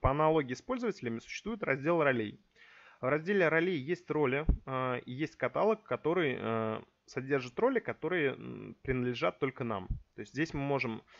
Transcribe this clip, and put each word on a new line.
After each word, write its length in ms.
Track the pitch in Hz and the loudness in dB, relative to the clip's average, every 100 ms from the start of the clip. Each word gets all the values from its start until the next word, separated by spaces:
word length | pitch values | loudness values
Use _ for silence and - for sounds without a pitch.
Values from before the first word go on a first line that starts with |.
по 80 | 131 | 0
аналогии 460 | 143 156 160 135 123 | 4 4 4 2 -4
с 80 | |
пользователями 560 | - 254 240 - 123 113 | -6 -4 -4 -4 -4 -6
существует 420 | - - 202 220 | -8 -10 -8 -6
раздел 400 | 220 135 139 170 | -2 0 2 4
«Ролей». 360 | 143 123 107 - _ _ - - - - | 4 2 0 -6 _ _ -20 -20 -20 -4
В 40 | 127 | 0
разделе 420 | 151 160 202 165 | 0 2 4 4
«Ролей» 280 | 160 175 170 | 4 2 0
есть 320 | 131 175 - | -2 -4 -2
роли, 360 | 151 143 135 160 - - | 2 2 2 2 0 0
а, 320 | 131 127 123 | -2 -2 -2
и 140 | - | -6
есть 240 | 127 151 - | -6 -6 -2
каталог, 480 | 123 143 196 214 | -2 2 2 0
который, 540 | - 123 147 180 156 123 | -2 -2 0 2 2 0
а, 440 | 110 113 110 110 - _ - | -2 0 0 -4 -8 _ -10
содержит 520 | - 131 139 123 - | -8 0 0 0 0
роли, 200 | 240 254 | 2 2
которые, 540 | - 113 156 175 139 - | -2 -4 -2 0 0 -2
м, 400 | 123 110 104 - | -8 -10 -12 -10
принадлежат 560 | - 127 123 120 170 - | -4 0 0 0 -2 0
только 240 | 135 - 120 | -4 -2 -4
нам. 220 | 101 92 - - - | -4 -4 -8 -8 -14
То 60 | |
есть 100 | 107 | -10
здесь 200 | 127 160 | -4 -4
мы 80 | 147 | -2
можем, 400 | 139 139 123 107 - | -2 -2 -2 -6 -12